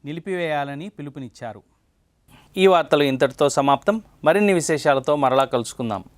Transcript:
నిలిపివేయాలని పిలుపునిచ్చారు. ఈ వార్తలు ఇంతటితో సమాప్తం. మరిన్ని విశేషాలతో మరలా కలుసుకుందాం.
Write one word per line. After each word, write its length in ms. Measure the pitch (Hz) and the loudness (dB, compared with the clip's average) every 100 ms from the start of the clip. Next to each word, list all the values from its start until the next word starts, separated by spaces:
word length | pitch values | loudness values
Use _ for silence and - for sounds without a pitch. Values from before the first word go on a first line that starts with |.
| 143 | -12
నిలిపివేయాలని 840 | 165 180 180 170 147 139 139 190 | -12 -8 -6 -4 -4 -6 -10 -14
పిలుపునిచ్చారు. 720 | - 147 139 127 - 117 104 _ _ _ _ _ _ _ - _ - | -14 -16 -14 -18 -14 -16 -16 _ _ _ _ _ _ _ -20 _ 2
ఈ 100 | 190 | 4
వార్తలు 360 | 175 156 151 | 4 4 2
ఇంతటితో 460 | 143 131 135 - 143 | 2 2 0 2 0
సమాప్తం. 520 | 151 139 139 - 220 - _ | 2 0 0 0 -4 -8 _
మరిన్ని 300 | 147 180 208 | 0 2 2
విశేషాలతో 640 | 180 151 151 151 135 131 147 | 0 0 0 2 0 0 0
మరలా 300 | 135 131 135 | 2 2 0
కలుసుకుందాం. 580 | 123 113 - 120 98 - | -2 -6 -8 -8 -8 -12